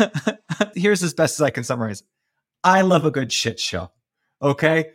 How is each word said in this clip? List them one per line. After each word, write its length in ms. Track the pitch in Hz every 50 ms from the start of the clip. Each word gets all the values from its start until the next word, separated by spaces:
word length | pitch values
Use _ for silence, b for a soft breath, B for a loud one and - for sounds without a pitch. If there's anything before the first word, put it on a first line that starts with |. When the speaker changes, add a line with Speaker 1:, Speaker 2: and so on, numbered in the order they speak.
| 214 - - 147 - 220 208
Speaker 1:
<laughs> 380 | - _ - 160 - 208 208 -
Speaker 2:
Here's 300 | 180 175 208 208 175 175
as 100 | 165 -
best 240 | - 160 - - -
as 40 |
I 80 | 151 135
can 120 | - 131
summarize. 400 | 117 - 131 120 113 110 101 - - _ _ _ _ _ _ _ _ _ _ _ -
I 160 | 180 185 190
love 260 | 190 185 180 160 160
a 60 | 151
good 180 | - 139 131 110
shit 300 | - - - 113 - -
show. 320 | - - - 87 92 - _ _ _ _ _ _ _ _ _ _
Okay. 480 | 139 143 139 - 160 156 160 160 156 156